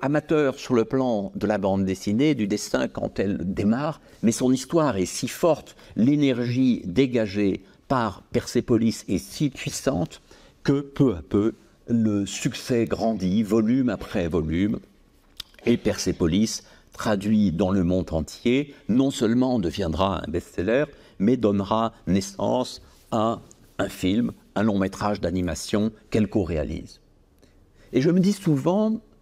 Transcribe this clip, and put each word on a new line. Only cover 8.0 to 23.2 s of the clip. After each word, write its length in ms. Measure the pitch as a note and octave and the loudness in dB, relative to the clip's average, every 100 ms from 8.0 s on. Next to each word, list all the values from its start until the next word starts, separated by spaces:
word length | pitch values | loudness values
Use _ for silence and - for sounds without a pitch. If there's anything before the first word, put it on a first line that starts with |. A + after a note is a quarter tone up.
| A2 F#2 - | 0 -4 -4
Persépolis 720 | A#2+ - B2 - A#2 A2+ G#2 - | -4 -2 -4 2 2 2 -2 -4
est 100 | G2 | -4
si 320 | - - D3+ | -4 -4 -4
puissante 720 | - - - - D3 E3+ - _ - - _ | -4 -10 -4 -2 -2 -4 -8 _ -20 -20 _
que 180 | - C#3 | 0 0
peu 360 | C#3 - C#3 F2+ | -2 2 2 2
à 60 | |
peu, 340 | D2 G#2+ G#2+ - _ _ - | -2 0 0 -2 _ _ -2
le 380 | A#2+ A2 G2+ G2 | 0 2 0 -2
succès 600 | - D3+ A2+ - A#2+ A2+ | -4 -6 -6 -2 0 0
grandit, 580 | - G#2+ A2 F#2 G2 | 0 -2 0 0 0
volume 460 | G#2+ A2+ A2 B2+ B2 | 2 2 2 2 0
après 380 | F#2+ - A2 E2+ | -2 -6 -4 -2
volume, 520 | - D#2+ E2 G2+ - - _ _ _ _ _ - - - | -2 -2 0 0 -2 -8 _ _ _ _ _ -20 -8 0
et 100 | A#2+ | 0
Persépolis, 840 | - G2+ - - F2 F2+ A2 - - - _ | 0 -2 -2 0 2 2 0 -2 -14 -20 _
traduit 580 | - - G#2 G#2 G#2+ G#2 | -8 -2 0 2 2 2
dans 200 | E2 F#2+ | 2 0
le 120 | G2 | 2
monde 260 | F2 F#2 E2 | 2 0 0
entier, 640 | D#2+ D#2 - A#2 B2+ D3 - - | -4 -4 -4 0 0 0 -10 -2
non 200 | A#2 C3+ | 2 2
seulement 480 | C3 A2 A#2+ B2+ B2 | 0 0 2 2 0
deviendra 680 | E2+ D#2+ F#2 D#2 F#2+ F2 | -2 -2 -4 2 0 0
un 80 | - | -4
best-seller, 540 | F2 - - F2+ B2 D3 - - _ | -6 -6 -6 0 0 -2 -8 -20 _
mais 180 | G2 B2+ | 2 2
donnera 580 | A2+ G2+ G2 A2 A2+ - - | 2 0 0 -2 -2 -6 -2
naissance 800 | F#2+ F#2+ - G#2 A#2+ B2 - - - _ | -2 -2 -6 -2 -2 -4 -8 -20 -20 _
à 300 | A#2 | -2